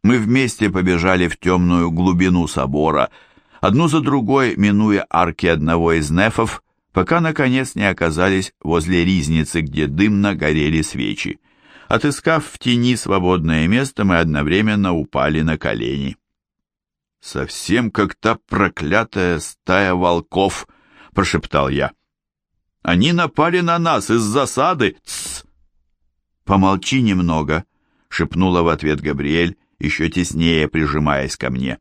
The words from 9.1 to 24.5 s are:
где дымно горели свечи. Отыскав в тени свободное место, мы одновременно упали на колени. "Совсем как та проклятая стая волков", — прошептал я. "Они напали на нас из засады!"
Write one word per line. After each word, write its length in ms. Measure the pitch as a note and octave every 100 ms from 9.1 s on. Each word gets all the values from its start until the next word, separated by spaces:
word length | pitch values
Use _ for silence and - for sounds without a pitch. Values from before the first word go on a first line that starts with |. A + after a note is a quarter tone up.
| F#2 D2 D#2+ D2 E2+
где 260 | D2+ D2 D2
дымно 480 | D2 G#2+ G2+ G2+ D#2
горели 460 | D2+ D#2 D2+ D#2
свечи. 580 | D#2 C#2 G#1 G#1 - - _ _ _ - -
Отыскав 580 | A#2 D3 C#3 - D#3+ -
в 120 | -
тени 360 | B2 A#2+ B2 A#2
свободное 720 | - G2 F2+ F2+ D#2+ D#2+ D#2+
место, 380 | A#2 C3+ - G2
мы 140 | E2+
одновременно 720 | E2 D2 D2 F#2 G#2+ G#2+ F#2+
упали 480 | E2+ C#2 - C#2+ D#2
на 160 | D#2 D#2
колени. 600 | - A1 A1+ C#2 C2+ - _ _ _ _ _ _ _ _ _ _
"Совсем 640 | - - - - - A2+ A#2
как 260 | - G2 -
та 200 | A2+ A2
проклятая 1040 | _ - F#2+ - D2 G2+ A2+ G2+ F2+ D#2+
стая 560 | - - - F#2 F#2+ F2+
волков", — 720 | F2+ F2 - F2 F#2+ - - _ _ _ -
прошептал 560 | - F#2 E2 - D2 C#2
я. 240 | C#2 C#2 _ _ _ _ _ _ _ _ _
"Они 320 | - F2 C3+
напали 480 | E3+ E3+ - E3 F3+
на 180 | E3+ E3+
нас 300 | E3 C3 F#2+
из 100 | A#2
засады!" 800 | G#2 B2 B2+